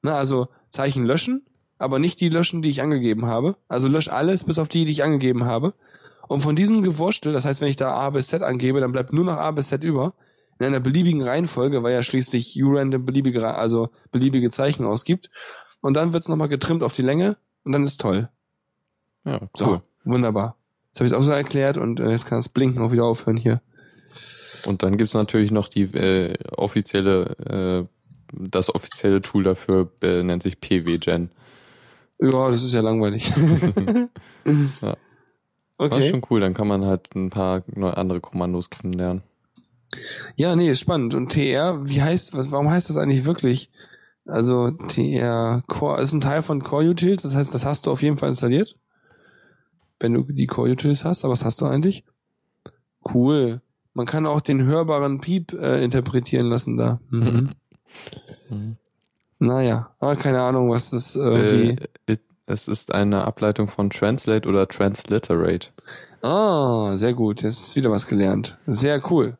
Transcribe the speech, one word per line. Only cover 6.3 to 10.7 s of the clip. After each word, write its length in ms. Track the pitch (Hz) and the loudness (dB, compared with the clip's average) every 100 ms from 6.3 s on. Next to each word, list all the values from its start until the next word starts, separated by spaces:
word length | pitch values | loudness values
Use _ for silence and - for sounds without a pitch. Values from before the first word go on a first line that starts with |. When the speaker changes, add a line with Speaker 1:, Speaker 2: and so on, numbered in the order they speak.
| 143 | -2
Speaker 1:
von 120 | 147 | 0
diesem 280 | 156 202 220 | 2 4 4
Gewurstel, 500 | 190 151 175 214 151 | 2 0 -2 -2 -2
das 140 | 147 135 | -2 -2
heißt, 160 | 139 | -2
wenn 60 | 147 | -2
ich 80 | 139 | 0
da 160 | 131 | -2
A 180 | 131 139 | -2 -2
bis 180 | 139 131 | -2 -2
Z 140 | 170 | -2
angebe, 380 | 185 127 127 135 | -2 0 0 2
dann 120 | 127 | 0
bleibt 220 | 131 127 | -2 -2
nur 100 | 151 | 0
noch 140 | 180 156 | 0 0
A 120 | 156 | -2
bis 180 | 151 135 | -2 -4
Z 140 | 139 | -2
über. 300 | 160 143 147 - _ _ _ _ | -2 0 -2 -4 _ _ _ _
In 80 | |
einer 140 | 127 | -2